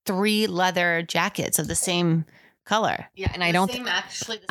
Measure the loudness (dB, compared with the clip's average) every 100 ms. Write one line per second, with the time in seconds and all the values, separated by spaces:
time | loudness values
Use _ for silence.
0 | -4 0 2 2 2 2 0 2 2 0
1 | -2 0 0 -2 -2 -2 -2 -2 0 2
2 | 4 2 0 -10 -20 _ -2 0 0 -2
3 | -6 -6 -4 0 2 2 2 -2 -4 -4
4 | -6 -8 -8 -8 -2